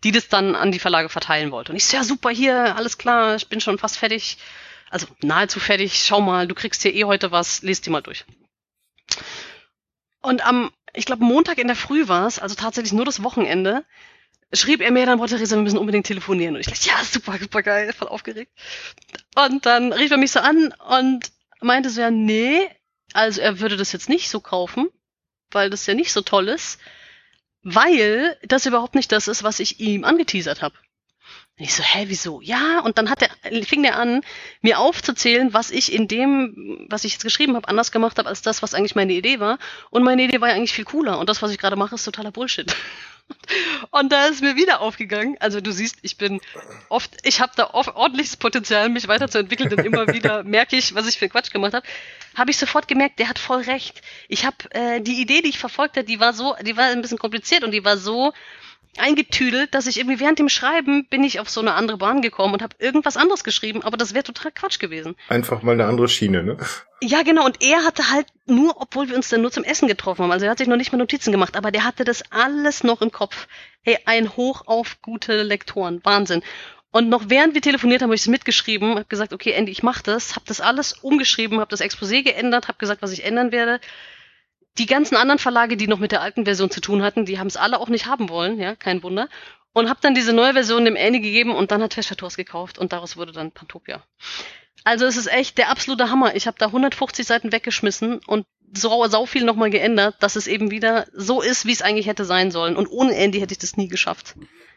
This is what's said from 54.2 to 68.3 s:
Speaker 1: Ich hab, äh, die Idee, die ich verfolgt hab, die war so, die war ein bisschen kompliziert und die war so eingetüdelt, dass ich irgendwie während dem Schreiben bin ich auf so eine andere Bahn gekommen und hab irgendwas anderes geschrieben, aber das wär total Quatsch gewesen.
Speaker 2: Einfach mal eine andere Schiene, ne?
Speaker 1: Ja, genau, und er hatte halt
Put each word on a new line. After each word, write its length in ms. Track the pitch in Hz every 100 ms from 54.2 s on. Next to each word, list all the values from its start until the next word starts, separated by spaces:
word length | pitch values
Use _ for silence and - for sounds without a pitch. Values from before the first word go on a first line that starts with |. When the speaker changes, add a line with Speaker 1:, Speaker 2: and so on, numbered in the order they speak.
| -
Speaker 1:
Ich 180 | - 269
hab, 280 | - - 226
äh, 240 | 240 240
die 200 | 214 247
Idee, 200 | 247 302
die 80 | 320
ich 100 | -
verfolgt 380 | 240 - 294 269
hab, 80 | 214
die 140 | 220
war 140 | 233
so, 220 | 220 269 240
die 140 | 208 220
war 80 | 254
ein 160 | 247
bisschen 180 | 233 226
kompliziert 440 | 226 226 - 339
und 80 | 226
die 140 | 208 196
war 120 | 202
so 360 | 190 233 277 - - - - - _ -
eingetüdelt, 800 | 254 294 - - 254 247 285 277
dass 100 | 240
ich 140 | 226
irgendwie 200 | 254 247
während 200 | 285 311
dem 100 | 285
Schreiben 560 | - 254 330 277 285 262
bin 160 | 269
ich 160 | 277 -
auf 100 | 214
so 120 | 226
eine 120 | 220 170
andere 220 | 220 208
Bahn 240 | 196 277
gekommen 320 | 233 - 196
und 100 | 202
hab 180 | 226 -
irgendwas 360 | 247 302 294 262
anderes 260 | 339 403
geschrieben, 400 | - - 220 214
aber 140 | 220 233
das 180 | 220 233
wär 80 |
total 280 | 269 - 311
Quatsch 280 | - 392 -
gewesen. 360 | 185 160 160 175 -
Speaker 2:
Einfach 340 | 120 120 113
mal 120 | 117
eine 120 | 117 107
andere 220 | 123 120
Schiene, 340 | - 104 90
ne? 140 | 90 143 - - - _
Speaker 1:
Ja, 200 | 240 294
genau, 220 | 302 320 262
und 160 | -
er 240 | 262 330 320
hatte 260 | - -
halt 160 | 277 285